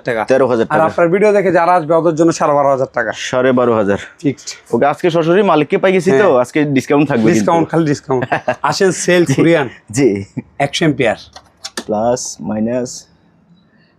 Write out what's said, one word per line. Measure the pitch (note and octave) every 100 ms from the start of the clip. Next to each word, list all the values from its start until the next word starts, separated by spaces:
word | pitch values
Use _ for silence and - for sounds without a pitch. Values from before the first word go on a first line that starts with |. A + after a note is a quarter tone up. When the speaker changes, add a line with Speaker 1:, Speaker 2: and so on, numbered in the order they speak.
Speaker 1:
টাকা। | - A2+
Speaker 2:
তেরো | G#2 C3 B2+
হাজার | A#2+ A2
Speaker 1:
আর |
Speaker 2:
টাকা। | D3+
Speaker 1:
আপনার | D#3+ - E3+
ভিডিও | F#3+ G#3+
দেখে | G3+ F#3
যারা | E3+ E3+
আসবে | F3+ D3
ওদের | E3 E3+
জন্য | D#3 E3
সাড়ে | D3+ D#3+
বারো | C#3+ C#3
হাজার | C3+ C3
টাকা। | B2+ A2
Speaker 2:
সাড়ে | - - B2+ B2+
বারো | B2+ A#2+ A2
হাজার। | G2+ G2 - -
Speaker 1:
ফিক্সড। | D3 B2+ - - -
Speaker 2:
ওকে, | A#2+ C#3
আজকে | D3 F3+
সরাসরি | E3 D#3+ F3+
মালিককে | G3+ D3+ D3 G3
পাই | F#3+
গেছি | F#3 D#3
তো, | C3+
Speaker 1:
হ্যাঁ। | G3
Speaker 2:
আজকে | B2+ B2 D#3
ডিসকাউন্ট | D3 C3 - D3 D3
থাকবে | B2+
কিন্তু। | A2 A2
Speaker 1:
ডিসকাউন্ট, | G#2 E3+ D#3
খালি | D#3+
ডিসকাউন্ট। | D#3 C#3 - C3 A#2+ D3+ -
Speaker 2:
<laughs> | B2
Speaker 1:
আসেন | C#3+ D#3 F#3+
সেল | - - F3
Speaker 2:
জি। | D#3+
Speaker 1:
কোরিয়ান। | C3+ D3+ E3 B2 - -
Speaker 2:
জি। | A2 C3 G2 G#2 - - -
Speaker 1:
একশো | C#3 -
অ্যাম্পিয়ার। | D#3+ C3 A#2 G2 - - - _ - - -
Speaker 2:
প্লাস, | G#2 A#2 B2+ - -
মাইনাস, | F#2+ G#2+ A2 B2+ B2 - - _ _ _ _ _ _ _ _